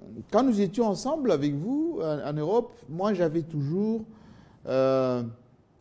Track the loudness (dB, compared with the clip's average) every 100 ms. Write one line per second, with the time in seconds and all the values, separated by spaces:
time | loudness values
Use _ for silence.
0 | -16 -16 0 2 4 4 2 2 0 0
1 | -2 0 2 2 2 -2 -2 -2 -2 -2
2 | -2 -2 -4 -2 0 0 -2 -6 -12 -4
3 | 0 2 0 0 -4 -4 -2 0 0 -2
4 | -6 -16 -20 -20 -20 -14 -4 2 2 2
5 | 2 0 -4 -10 -20 _ _ _